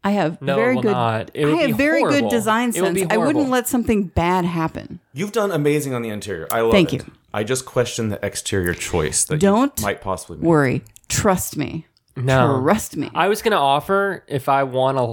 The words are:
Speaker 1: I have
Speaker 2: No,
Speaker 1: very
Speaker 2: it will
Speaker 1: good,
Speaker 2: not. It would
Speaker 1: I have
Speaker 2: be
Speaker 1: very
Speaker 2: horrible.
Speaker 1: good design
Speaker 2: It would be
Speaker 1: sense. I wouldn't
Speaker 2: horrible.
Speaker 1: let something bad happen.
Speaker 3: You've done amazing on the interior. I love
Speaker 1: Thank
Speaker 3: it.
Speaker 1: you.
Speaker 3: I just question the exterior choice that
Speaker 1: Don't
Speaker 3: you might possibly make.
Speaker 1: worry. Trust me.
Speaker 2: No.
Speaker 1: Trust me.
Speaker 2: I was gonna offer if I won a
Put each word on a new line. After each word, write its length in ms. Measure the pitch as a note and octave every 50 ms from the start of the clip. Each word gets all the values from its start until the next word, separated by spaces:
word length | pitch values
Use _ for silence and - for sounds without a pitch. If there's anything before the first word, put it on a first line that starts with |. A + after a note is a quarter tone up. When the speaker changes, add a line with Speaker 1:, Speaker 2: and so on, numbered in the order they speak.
| -
Speaker 1:
I 80 | G3+
have 280 | G#3 G3+ E3+ D#3 F3 - C#3
Speaker 2:
No, 120 | C#3 C#3
Speaker 1:
very 180 | C#3+ A#3 B3 B3+
Speaker 2:
it 20 |
will 60 | - -
Speaker 1:
good, 80 | G#3+
Speaker 2:
not. 400 | G3+ B2 A#2 A2+ A2 A2+ - - -
It 120 | - D3+
would 100 | D3 D#4
Speaker 1:
I 20 | E4+
have 100 | D#4 C4+
Speaker 2:
be 60 | A3
Speaker 1:
very 280 | G#3+ C#4 D4+ D#4+ -
Speaker 2:
horrible. 200 | - - C#4+ C#4+
Speaker 1:
good 80 | A#3 G#3
design 420 | B3 A#3 G3+ A3 A3 A3+ B3 A#3+ A3
Speaker 2:
It 60 | E3+
would 120 | F#3 F3 E3+
be 60 | F#3+
Speaker 1:
sense. 100 | F#3+ E3 G#3+
I 40 | A3
wouldn't 180 | - D4 D#4 D4+
Speaker 2:
horrible. 140 | D4 C4
Speaker 1:
let 160 | B3+ B3 A#3+ -
something 360 | - A#3+ A3+ - A3+ G3+ G3
bad 420 | E3 - F3 E3 F3 F#3 F#3 F3
happen. 540 | F3 F3 E3 D#3+ D#3+ - - - - - F3 - _
Speaker 3:
You've 200 | - C3 F#3+ G#3
done 200 | G#3 A#3 G#3 G3+
amazing 440 | F3+ D3+ D3 D3 D3 D3+ C#3+ C#3 B2+
on 80 | A#2+ A#2
the 60 | A2+
interior. 380 | G#2 G#2 - G#2 F#2+ E2 D#2 -
I 100 | - A#2
love 100 | A2+ A2+
Speaker 1:
Thank 220 | A2 F#3+ E3 C#3 -
Speaker 3:
it. 100 | - - -
Speaker 1:
you. 40 | - _ _ _ -
Speaker 3:
I 100 | G#2+ A2
just 220 | G#2+ C3 B2+ -
question 440 | - - C3 A#2+ - - - A2+ G#2+
the 140 | G2+ - -
exterior 520 | G2+ - - - - A2 G2 F2+ F2 E2+
choice 500 | - - - - E2+ D#2 D2+ - - -
that 140 | - - D3+
Speaker 1:
Don't 380 | G3 G3 G3+ A3 C4+ C#4+ - -
Speaker 3:
you 40 | G#3
might 180 | G3+ G3 -
possibly 360 | - G2 F#2 - - - E2+ D3
make. 80 | D3+
Speaker 1:
worry. 380 | E3 E3 D3+ C#3 B2+ B2+ C3 - - - _ _ -
Trust 480 | - - - G#3 F#3 F3+ - - - -
me. 300 | C#3+ - - E3 D#3+ _ _ _ _ _ _
Speaker 2:
No. 460 | C#3 B2 C3 C3 C3+ B2 A#2+ C#3 C3
Speaker 1:
Trust 340 | B2+ D3+ G#3 G#3+ - - -
me. 140 | D#3 C#3 - -
Speaker 2:
I 120 | D#3 E3+ G3
was 140 | G#3+ G#3+
gonna 140 | - A3 G#3+ E3+
offer 640 | C#3 C#3 C#3 D3 D3 - G3 G3 G3 G3 F3+ - - -
if 200 | C#3 C3+ - C#3+
I 160 | C#3 C#3 C#3
won 340 | C3+ B2 C3 C3 C3 C3+ C3+
a 80 | B2 A2+